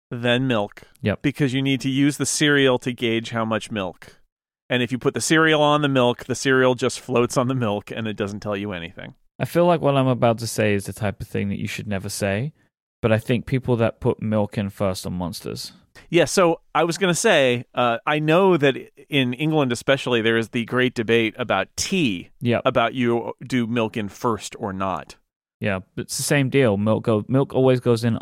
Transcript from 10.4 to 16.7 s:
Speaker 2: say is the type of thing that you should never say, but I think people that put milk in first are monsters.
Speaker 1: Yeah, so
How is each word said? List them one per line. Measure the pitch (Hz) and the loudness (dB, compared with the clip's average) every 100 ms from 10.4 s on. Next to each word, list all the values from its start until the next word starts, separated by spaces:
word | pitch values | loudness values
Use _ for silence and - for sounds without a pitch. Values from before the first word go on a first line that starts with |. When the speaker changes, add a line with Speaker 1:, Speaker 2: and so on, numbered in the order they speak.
| 113 | -4
Speaker 2:
say | - 107 | -2 0
is | 101 101 | 0 -4
the | |
type | - 104 - | -6 -6 -6
of | - | -8
thing | 104 101 | -6 -4
that | 98 | -4
you | 104 | -6
should | - 104 | -8 -6
never | 98 104 | -6 -6
say, | - 101 98 143 - _ _ _ _ | -4 -2 -2 -4 -10 _ _ _ _
but | 113 | 0
I | 110 | 0
think | - 117 - | 2 -2 0
people | 131 - 117 | -4 0 0
that | 113 - | 0 0
put | 123 - | -4 -2
milk | 110 107 101 - | -2 -2 -2 -4
in | 98 | -6
first | - 101 92 95 | -4 -4 -4 -6
are | |
monsters. | 90 87 107 - 55 - - _ - - | -6 -6 -8 -10 -12 -14 -18 _ -20 -2
Speaker 1:
Yeah, | 170 | 0
so | 139 - 170 170 _ | 2 4 2 2 _